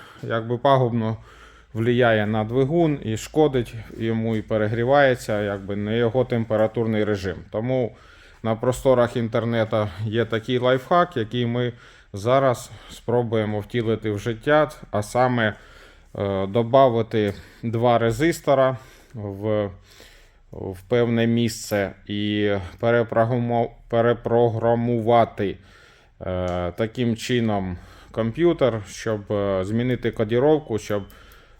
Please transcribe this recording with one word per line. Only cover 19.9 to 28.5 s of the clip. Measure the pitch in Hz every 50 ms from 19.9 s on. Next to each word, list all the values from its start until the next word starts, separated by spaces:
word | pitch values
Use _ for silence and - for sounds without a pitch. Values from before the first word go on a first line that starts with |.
| - - - - - - - _ _ _ _ -
в | - - - 95 92 92 -
певне | - 123 120 120 117 117 117 117
місце | 117 117 117 117 113 110 - - - - 101 98 92 - - -
і | - 104 104 104 104 104 104 104 104 101 98 92 85 - -
перепрограмо-, | - 117 117 120 113 113 - 113 113 117 127 120 120 117 117 117 117 - - - - -
перепрограмувати, | 117 117 117 120 117 117 - 113 117 117 120 117 110 110 113 117 120 120 117 120 120 117 107 113 120 117 110 104 - - 107 95 - - - - - - - - - _ _ _ _ -
е, | - - 92 90 90 90 87 90 87 87
таким | 85 - 113 110 - 127 123 117 113
чином | 113 - - 127 120 113 110 104 101 95 92 90 90 - - - - - -
комп'ютер, | - 113 113 113 113 151 170 175